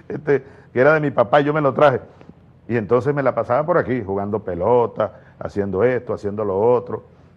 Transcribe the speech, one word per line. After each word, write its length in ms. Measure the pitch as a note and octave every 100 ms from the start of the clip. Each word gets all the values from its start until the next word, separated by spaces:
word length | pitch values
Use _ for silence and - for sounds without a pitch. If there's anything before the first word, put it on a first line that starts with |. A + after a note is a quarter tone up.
| -
este, 360 | C#3+ D3 C#3 - - -
que 60 | A#2
era 120 | C#3
de 60 | D#3
mi 120 | D3
papá, 300 | A#2+ A2+ D3
y 20 | C#3+
yo 80 |
me 80 | D3+
lo 120 | C#3+
traje. 260 | B2+ D3 A#2+ - - - - - _ -
Y 100 | A#2
entonces 360 | G2+ B2 B2
me 100 | C#3+
la 100 | C3 A#2
pasaba 300 | G#2+ B2 D#3
por 120 | E3
aquí, 240 | A2+ B2
jugando 400 | G2 G2 G2+ G#2
pelota, 760 | F#2+ F2 F#2+ B2 A2+ - - - - -
haciendo 440 | - G#2 G2+ F#2
esto, 300 | A#2+ B2 -
haciendo 320 | F#2+ G2+ G#2 G#2
lo 140 | F#2+
otro, 440 | A#2 A#2+ G2+ A2 - - -